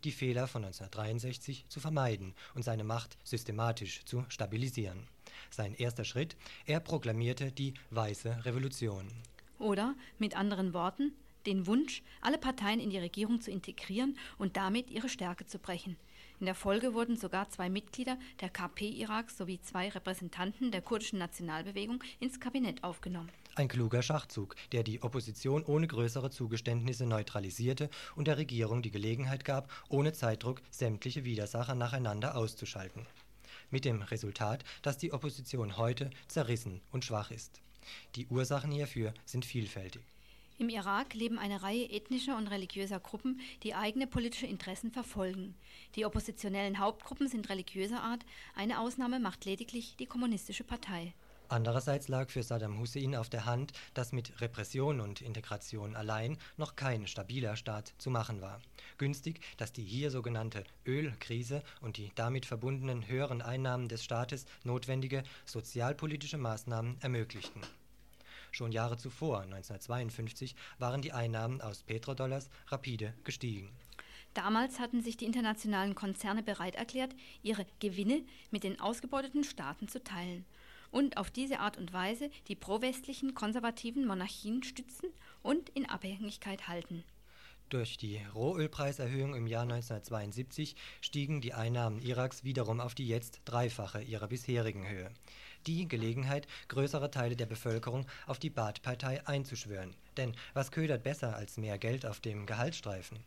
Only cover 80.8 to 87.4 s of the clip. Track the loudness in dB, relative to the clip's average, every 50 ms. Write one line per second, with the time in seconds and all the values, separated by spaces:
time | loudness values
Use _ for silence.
80.8 | -18 -2 4 4 4 4 4 0 -2 -2 -2 -2 -2 0 0 2 0 0 0 -2
81.8 | -8 -4 -2 0 2 2 0 0 -2 -4 -6 -8 -6 -6 -6 -6 0 0 0 2
82.8 | 2 2 0 0 -4 -8 -4 0 0 0 0 2 0 2 2 2 2 0 0 0
83.8 | -4 -2 2 4 4 4 4 2 0 -2 -4 -4 -2 0 0 0 0 -2 -6 -8
84.8 | -10 -10 -10 -6 -6 -6 -6 -8 -18 -20 -20 -6 2 4 4 4 4 0 -2 -2
85.8 | 0 0 -2 -2 -2 -4 -4 -2 -4 -4 -4 -6 -6 -6 -6 -4 -4 -4 -4 -4
86.8 | -4 -4 -6 -8 -8 -10 -18 -20 -20 -20 -20 -20